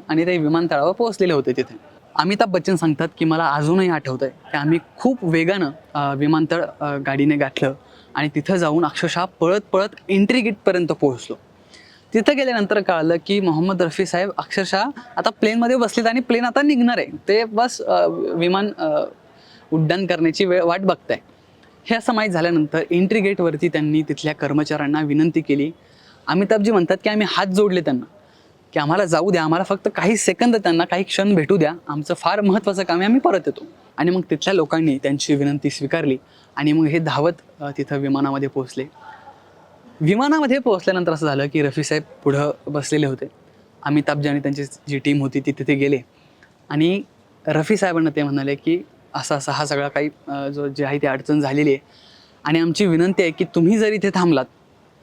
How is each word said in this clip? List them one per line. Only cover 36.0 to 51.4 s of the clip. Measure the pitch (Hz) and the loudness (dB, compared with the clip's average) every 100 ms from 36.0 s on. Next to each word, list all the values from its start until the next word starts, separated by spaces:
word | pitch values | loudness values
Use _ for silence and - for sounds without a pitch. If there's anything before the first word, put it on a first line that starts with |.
| 160 131 - _ _ - | 0 -2 -6 _ _ -4
आणि | 147 | 0
मग | 156 160 | 2 2
हे | 160 | 0
धावत, | 160 139 156 170 - - | -2 0 -2 -2 -10 -14
अ, | 143 139 | -10 -8
तिथं | 139 143 | -6 -4
विमानामध्ये | 139 139 139 139 139 | -2 -2 -2 -2 -4
पोहोचले. | 135 123 - 139 - - - - - - _ _ - - - | -6 -8 -8 -10 -12 -20 -20 -20 -20 -20 _ _ -20 -20 -4
विमानामध्ये | 156 202 285 311 285 269 | 0 2 2 2 2 0
पोहोचल्यानंतर | 254 190 185 185 175 | 0 0 0 -2 0
असं | 160 151 | -2 -2
झालं | 139 143 | -2 -2
की | 156 | 0
रफी | 143 143 | -2 -2
साहेब | 147 156 156 - | -2 -4 -6 -6
पुढं | 143 139 147 139 - | -2 0 0 -4 -6
बसलेले | 147 139 151 143 | -6 -2 0 0
होते, | 131 139 _ _ _ _ _ | -2 -10 _ _ _ _ _
अमिताभजी | 143 147 143 147 147 | -2 0 0 0 0
आणि | 143 | -2
त्यांची | 139 139 139 | -2 -4 -8
जी | - - 139 | -12 -8 -4
टीम | 143 143 | 0 0
होती | 135 139 | 0 -2
ती | 135 | -4
तिथे | 139 135 139 | -4 0 0
गेले | 139 139 123 _ _ _ _ _ - | 2 0 -4 _ _ _ _ _ -4
आणि | 147 165 196 - _ _ _ - | 0 2 0 -4 _ _ _ -4
रफी | 156 156 214 | -2 0 0
साहेबांना | 190 165 160 151 | 0 0 0 0
ते | |
म्हणाले | 147 139 139 143 | -2 -2 -2 -4
की, | - 170 202 _ _ | -2 -2 -4 _ _
"असं | 143 - 147 | -8 -4 -4
असं | 139 | -2
हा | 135 151 | -2 -2
सगळा | 143 143 | -2 -2
काही, | 143 151 - - | -2 -4 -6 -10
अ, | 139 139 | -8 -6
जो, | 143 143 | -6 -6
जी | 135 | -4
आहे | 139 143 | -2 -2
ती | 143 | -2
अडचण | 135 139 | -2 -2
झालेली | 151 | 0